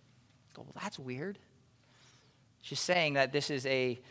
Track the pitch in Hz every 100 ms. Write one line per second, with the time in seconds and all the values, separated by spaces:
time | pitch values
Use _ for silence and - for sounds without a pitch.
0 | _ _ _ _ _ - - - 185 -
1 | 131 127 175 202 - _ _ _ _ -
2 | - - _ _ _ _ - 139 - 180
3 | 160 139 135 143 139 143 131 131 127 120
4 | -